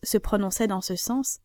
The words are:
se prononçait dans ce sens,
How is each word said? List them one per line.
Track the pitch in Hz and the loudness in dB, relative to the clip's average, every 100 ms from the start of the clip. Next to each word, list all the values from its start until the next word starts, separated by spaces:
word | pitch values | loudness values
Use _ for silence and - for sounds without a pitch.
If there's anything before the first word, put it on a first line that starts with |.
se | - 208 | 0 0
prononçait | - 208 196 - 220 | 2 2 2 0 0
dans | 196 | 0
ce | - 175 | -2 -4
sens, | - 262 262 - | -2 0 -2 -6